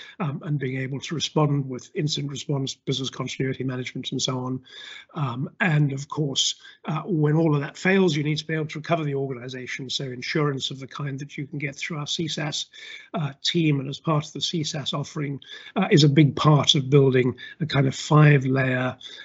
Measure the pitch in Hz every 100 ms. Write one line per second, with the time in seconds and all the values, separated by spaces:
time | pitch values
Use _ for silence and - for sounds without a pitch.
0 | - - 156 135 147 147 135 131 131 135
1 | - 151 - 160 151 143 131 123 - 196
2 | 151 143 143 131 - 139 135 - - 127
3 | 127 - 127 - 131 131 131 127 123 131
4 | - 131 131 131 127 131 - - - -
5 | - 165 131 120 160 - 196 151 147 139
6 | 143 - 147 127 - - - - - 156
7 | 226 160 147 156 165 147 147 - 185 196
8 | 185 151 147 151 - 160 156 156 147 165
9 | 147 139 135 123 127 127 123 - 127 -
10 | 135 123 - 165 147 135 - 135 135 -
11 | 147 135 147 - 147 147 147 139 - 151
12 | 147 - 160 - 151 - - - - -
13 | - 196 143 - - 170 156 139 135 139
14 | - 151 151 143 - 170 147 - 123 156
15 | 139 156 139 139 - - - - 185 156
16 | 151 139 139 - 151 151 - 147 127 143
17 | 135 127 127 - - - 151 147 135 -
18 | - 151 151 143 131 131 131 127 127 -
19 | - -